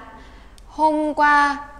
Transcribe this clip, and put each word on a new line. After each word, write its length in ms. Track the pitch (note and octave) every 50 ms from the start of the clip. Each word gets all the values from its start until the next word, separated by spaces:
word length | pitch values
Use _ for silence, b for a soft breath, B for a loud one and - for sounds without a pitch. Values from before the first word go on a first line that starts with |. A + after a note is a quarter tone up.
| - B B B B B B B B B B B B
hôm 480 | B - - D#4 D#4 D4+ D4+ D#4 D4+ D4
qua 540 | D4+ D4 D4 C#4+ C#4+ C#4+ C#4+ C#4 C#4 - - -